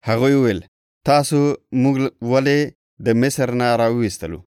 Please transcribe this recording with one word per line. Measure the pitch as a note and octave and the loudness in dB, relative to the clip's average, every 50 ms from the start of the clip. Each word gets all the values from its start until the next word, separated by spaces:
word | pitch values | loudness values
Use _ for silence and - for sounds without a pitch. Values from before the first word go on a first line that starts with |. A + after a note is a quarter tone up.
| _ | _
هغوی | A#2 A2+ A2+ B2+ C3+ C#3 | -2 -2 0 2 2 2
وویل: | C#3 C3 A#2 G2 F2 F#2 _ _ _ _ _ _ _ _ | 2 2 0 -2 -4 -8 _ _ _ _ _ _ _ _
«تاسو | - C#3 D3 C#3+ - D#3 C#3+ C#3+ C#3+ C#3 - _ _ - C3 | 2 2 2 2 0 0 0 0 0 -2 -4 _ _ -2 0
موږ | B2+ C3+ C#3 C3 C3+ C3+ _ _ A2+ A#2+ | 2 2 2 0 -2 -4 _ _ -4 0
ولې | B2 C3+ C3+ C#3+ C#3+ D3 D3 C3+ - _ _ _ _ _ | 0 0 2 2 2 0 0 -2 -8 _ _ _ _ _
د | A2 A#2+ A2+ A#2 | -2 0 2 2
مصر | B2+ C#3 C3 - C3 B2 A#2+ B2 | 2 0 0 -2 -4 -2 -2 -2
نه | B2 B2 A#2+ | 0 0 0
راوویستلو؟ | A#2 A#2 A2+ A#2+ A#2+ A#2 G#2 - - - E2 E2 D#2+ F2+ | 2 0 0 0 0 -2 -4 -4 -8 -12 -12 -12 -12 -16